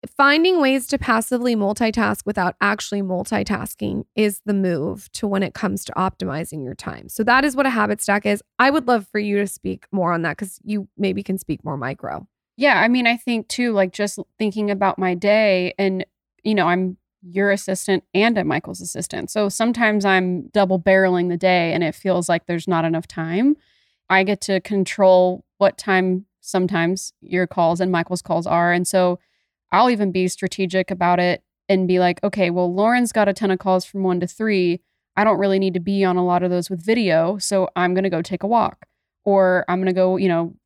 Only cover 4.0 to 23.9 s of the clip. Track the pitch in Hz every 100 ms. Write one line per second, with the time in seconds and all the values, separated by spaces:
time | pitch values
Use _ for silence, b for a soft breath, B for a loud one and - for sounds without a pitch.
4 | - - 214 196 - 202 185 170 160 196
5 | - - 202 196 190 - 190 196 - -
6 | 190 - 185 147 160 151 127 - - 60
7 | - - 220 247 294 254 269 233 208 208
8 | - 202 208 202 _ _ 247 302 254 240
9 | 196 208 208 202 202 - 190 185 _ 196
10 | 175 170 165 147 196 - - 208 196 -
11 | 196 190 - 190 - 156 156 139 127 156
12 | - 71 - _ _ - 277 208 226 247
13 | 240 233 - 233 208 - 247 208 190 -
14 | 208 - - _ 214 202 208 196 196 -
15 | 190 180 202 214 214 185 180 - 196 190
16 | - _ _ _ 214 214 170 180 185 185
17 | _ _ 180 180 202 196 - 190 - 190
18 | _ 185 226 220 160 151 - 180 180 -
19 | 170 - - 214 208 - 226 226 220 214
20 | 196 190 185 180 - 208 190 185 170 190
21 | 190 180 175 175 190 180 170 - 165 -
22 | 190 175 170 170 - 170 160 170 165 165
23 | 160 - 160 180 262 302 _ _ _